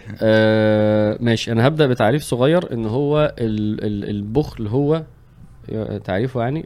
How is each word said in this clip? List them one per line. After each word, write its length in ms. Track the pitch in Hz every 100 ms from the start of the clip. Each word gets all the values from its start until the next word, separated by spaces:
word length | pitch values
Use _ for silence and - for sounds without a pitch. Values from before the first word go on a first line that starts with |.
| 107 101
آه، 960 | 110 110 110 110 107 107 107 107 107 107
ماشي. 300 | 117 113 -
أنا 160 | 113 127
هبدأ 200 | 156 143
بتعريف 360 | 123 170 147
صغير، 500 | - 120 131 175 -
إن 120 | 117 110
هو 500 | 123 143 151 151 -
ال-، 440 | 113 107 107 107 107
ال-، 240 | 104 -
البخل 580 | 104 104 123 147 - 107
هو 360 | 127 143 160 156 - - - - - - 110 110 104
تعريفه 380 | - 92 127 123
يعني 240 | 117 151